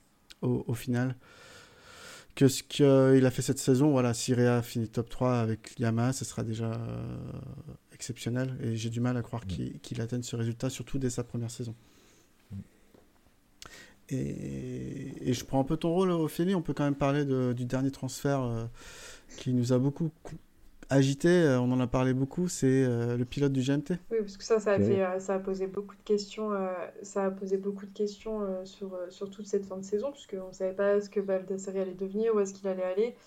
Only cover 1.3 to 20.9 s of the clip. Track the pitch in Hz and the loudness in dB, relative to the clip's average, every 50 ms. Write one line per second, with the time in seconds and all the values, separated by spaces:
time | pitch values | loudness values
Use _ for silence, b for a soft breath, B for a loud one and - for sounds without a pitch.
1.3 | B B B B B B B B B B B B B B B B B B B B | B B B B B B B B B B B B B B B B B B B B
2.3 | B - 139 131 131 - - - - - 143 139 135 135 131 131 135 135 131 127 | B 6 6 6 6 4 -6 -4 0 4 6 8 8 8 8 8 8 8 6 6
3.3 | - - 123 - 127 - - - 131 123 147 156 143 127 123 120 117 - - - | 2 2 -2 -2 -2 0 2 4 4 6 6 4 4 4 2 2 0 0 0 0
4.3 | 127 120 123 123 120 123 117 - - 123 113 107 - 123 113 - - - 127 127 | 2 4 6 6 4 4 0 -2 -4 -4 -4 -4 -2 -4 -4 -4 -2 -2 0 2
5.3 | 123 120 113 110 110 - - - - - 120 113 113 113 120 127 135 - 120 - | 2 2 0 0 -2 -4 -6 -12 -6 -2 0 0 2 2 2 0 0 -2 -6 -8
6.3 | - - 117 113 110 113 113 113 113 117 117 117 117 120 120 123 123 123 123 127 | -6 -6 -4 -4 -4 -4 -4 -4 -4 -4 -6 -6 -6 -8 -8 -8 -8 -8 -10 -10
7.3 | 127 127 127 127 131 139 - 151 - - _ _ - - - - 123 - - 120 | -10 -12 -12 -12 -14 -14 -14 -16 -18 -18 _ _ -18 -14 -10 -10 -8 -6 -4 -2
8.3 | 117 127 131 131 127 - - 117 113 113 110 117 113 120 120 123 127 120 110 - | -2 -2 -2 -2 -4 -4 -4 -4 -4 -2 -4 -4 -2 0 0 0 0 -2 -4 -4
9.3 | - 113 104 98 87 123 123 127 - 143 - - 123 120 113 113 123 123 123 - | -8 -8 -6 -6 -6 -4 -6 -6 -8 -10 -10 -8 -6 -6 -4 -4 -4 -4 -6 -4
10.3 | - 117 113 117 117 117 131 131 131 - 120 - - 135 131 123 - - 123 - | -4 -2 -2 -2 -2 -2 -4 -4 -4 -6 -8 -6 -4 -2 -2 -2 -2 -4 -6 -6
11.3 | - 120 120 113 - - 123 113 113 - b b b b b b b b b b | -6 -6 -6 -6 -6 -8 -8 -8 -10 -12 b b b b b b b b b b
12.3 | b _ _ - 101 98 - - _ _ _ _ _ - - _ _ _ _ _ | b _ _ -14 -14 -14 -14 -14 _ _ _ _ _ -20 -20 _ _ _ _ _
13.3 | _ _ _ _ _ - - B B B B B B B _ - 135 131 139 143 | _ _ _ _ _ -20 -20 B B B B B B B _ -6 -4 -4 -4 -4
14.3 | 143 151 147 139 139 135 127 127 127 127 127 131 - - - - - - - 139 | -6 -6 -8 -8 -8 -8 -8 -8 -8 -8 -8 -8 -8 -8 -10 -10 -10 -6 -2 -2
15.3 | 123 - - - - 135 135 135 160 156 - 170 165 185 190 185 175 165 160 151 | -2 -2 -2 0 2 2 2 2 0 0 0 0 2 2 2 2 2 2 0 0
16.3 | - - 170 185 202 175 156 - 143 - 147 143 139 - 143 139 139 147 147 139 | 0 0 2 2 2 0 0 -2 0 0 2 2 2 2 2 2 2 2 2 2
17.3 | 131 131 127 123 120 123 123 123 135 131 135 135 135 - - 127 - - - 143 | 2 2 2 0 0 0 -2 -2 -2 0 0 0 -2 -2 -6 -8 -6 -2 0 0
18.3 | 139 135 127 120 117 113 113 113 - B B B B B B B B B B B | 2 2 0 -2 -2 -4 -6 -6 -10 B B B B B B B B B B B
19.3 | - - - 127 127 123 120 120 127 123 131 143 139 - 170 156 - _ - - | -14 -8 -4 0 2 2 4 4 4 4 4 2 0 0 -4 -4 -6 _ -16 -16
20.3 | 160 - - - _ _ - - - - - - | -16 -16 -16 -20 _ _ -20 -20 -20 -14 -4 2